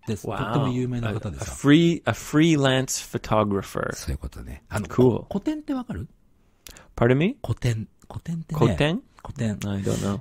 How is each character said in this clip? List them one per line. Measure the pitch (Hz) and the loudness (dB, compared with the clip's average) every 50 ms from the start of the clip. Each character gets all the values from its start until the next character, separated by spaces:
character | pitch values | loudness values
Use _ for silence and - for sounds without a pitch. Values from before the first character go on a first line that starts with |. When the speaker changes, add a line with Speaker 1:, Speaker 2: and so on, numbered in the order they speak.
| - | -8
Speaker 1:
で、 | - 113 | -8 -6
Speaker 2:
Wow. | 98 - - 107 95 | -6 -6 -6 -4 -4
Speaker 1:
と | 95 101 | -2 -2
っ | 113 | 0
て | - | 0
も | 135 131 | 0 0
有 | 123 123 123 123 | 0 -2 -2 -2
名 | 123 120 117 | -2 -2 -2
な | 113 104 | -2 -4
方 | 110 107 107 | -4 -4 -6
で | 80 71 | -8 -8
さ。 | - | -8
Speaker 2:
A, | - | -10
a | - | -8
free, | - - 139 147 160 170 170 170 - - | 0 6 6 8 8 8 6 4 2 0
a | - 107 | -2 -4
freelance | - - - - 151 160 170 160 143 139 135 131 131 131 131 - - - | -4 -4 0 2 4 6 6 6 4 4 4 2 2 0 -2 -4 -8 -6
photographer. | - - 113 - - 113 107 107 104 101 98 - - - - - - - | -6 -8 -8 -2 0 2 2 4 2 0 -2 -4 -4 -6 -6 -4 -4 -6
Speaker 1:
そ | - - - | -8 -6 -8
う | 67 | -8
い | |
う | - | -6
こ | - - | -8 -12
と | - - | -12 -14
ね。 | 60 62 65 71 - - | -12 -12 -14 -14 -12 -8
あ | - 107 | -6 -6
の、 | 101 | -6
Speaker 2:
Cool. | - - - 123 127 104 - | -2 2 4 4 4 4 2
Speaker 1:
こ-、 | 85 - | -2 -6
個 | - 202 | -8 -6
展 | - 311 311 302 | -4 -4 -4 -4
っ | |
て | 302 - 285 | -4 -6 -6
わ | 262 240 | -6 -6
か | - 220 | -6 -8
る？ | 185 - - _ _ _ _ _ _ _ _ _ _ _ - - - - - _ | -8 -10 -10 _ _ _ _ _ _ _ _ _ _ _ -20 -20 -20 -20 -12 _
Speaker 2:
Pardon | - 120 120 127 | 2 4 4 4
me? | 135 160 202 277 - - | 4 2 0 -2 -4 -6
Speaker 1:
個 | - 117 | -6 -4
展。 | - - 127 113 110 107 - _ _ _ - | -2 -2 -2 -2 -2 -4 -10 _ _ _ -16
個 | - 107 | -16 -12
展 | - - 170 | -10 -8 -8
っ | 165 | -8
て | 165 - 160 | -8 -6 0
ね。 | 151 | 2
Speaker 2:
個 | 156 151 | 2 2
展？ | - 151 156 151 170 247 - _ _ - - | 4 2 2 0 0 -2 -6 _ _ -18 -16
Speaker 1:
個 | - - | -12 -8
展。 | - 120 110 104 - - 101 | -4 -4 -4 -4 -4 -4 -4
Speaker 2:
I | 101 98 98 | -4 -2 -2
don't | 101 107 - | -2 -2 -2
know. | 104 101 101 98 | -2 -2 -4 -4